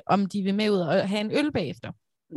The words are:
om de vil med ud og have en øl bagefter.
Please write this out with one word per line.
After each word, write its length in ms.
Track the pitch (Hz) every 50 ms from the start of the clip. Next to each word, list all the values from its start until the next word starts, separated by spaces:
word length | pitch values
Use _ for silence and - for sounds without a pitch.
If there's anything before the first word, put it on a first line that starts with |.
| - -
om 180 | 185 202 196
de 160 | 180 - 202 185
vil 120 | 196 196
med 140 | 208 214 208
ud 100 | 202 185
og 300 | 175 135 170 190 - 190
have 120 | 202 208
en 100 | 208 214
øl 200 | - 277 294 302
bagefter. 400 | 294 240 165 127 - - - - - - _ _ _ _ _ _ -